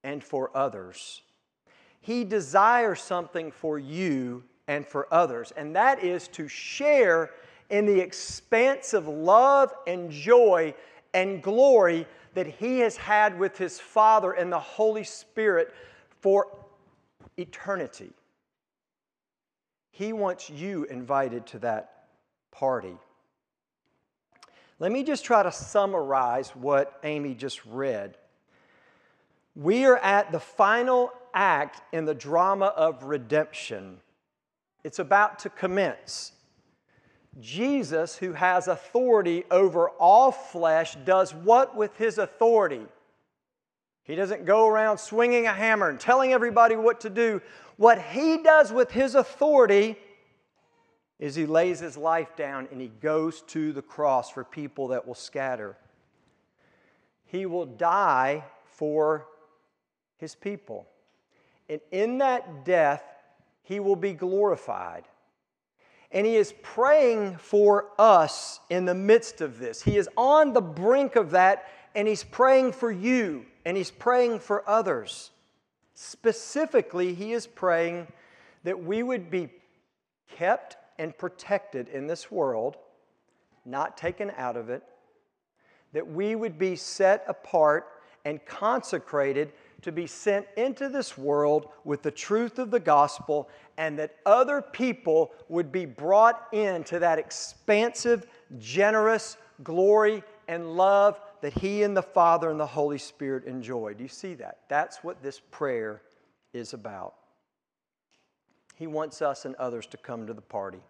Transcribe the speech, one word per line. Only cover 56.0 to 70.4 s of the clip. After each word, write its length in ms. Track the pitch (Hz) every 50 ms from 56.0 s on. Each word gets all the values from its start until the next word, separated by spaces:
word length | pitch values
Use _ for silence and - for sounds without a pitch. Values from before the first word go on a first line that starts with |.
| _ _ _ _ _ _ _ _ _ _ _ _ _ _ _ _ _ _ _ _ _ _ _ _ _
He 180 | _ - 185 190
will 220 | 185 170 180 170
die 760 | 135 117 107 170 170 175 202 202 170 143 127 131 135 147 156 143 - - _ _
for 600 | _ _ _ 156 151 151 156 151 151 156 151 - - - _ _ _ _ _ _ _ _ _ _ _ _ _ _ _ _
his 160 | _ 160 156 -
people. 540 | _ - 202 208 - _ - 113 101 101 _ _ _ _ _ _ _ _ _ _ _ _ _ _ _ _ -
And 100 | 151 151 _ _
in 260 | - 185 208 226 247
that 480 | 254 277 269 254 240 - 180 160 139 131
death, 380 | 165 185 170 156 143 143 147 - - - _ _ _ _ _ _ _ _ _
he 180 | _ _ 190 208
will 160 | 202 196 196
be 180 | 175 175 202 185
glorified. 920 | 147 185 180 185 196 208 202 170 123 - - 107 95 90 87 85 85 85 _ _ _ _ _ _ _ _ _ _ _ _ _ _ _ _ _ _ _ _ _
And 140 | - 190 208
he 120 | 220 226
is 180 | 220 202 - - _ -
praying 720 | - - 226 240 277 302 311 285 240 233 220 208 196 180
for 520 | 160 - - - 208 208 202 202 202 202 - - -
us 600 | 208 226 202 175 156 143 - - - - - - _ _
in 140 | 170 180 185
the 100 | 180 180
midst 460 | 185 196 202 220 233 226 - - -
of 180 | 160 143 120 113
this. 200 | 127 120 113 -
He 180 | - - 208
is 120 | 202 185 - -
on 360 | - 240 262 294 311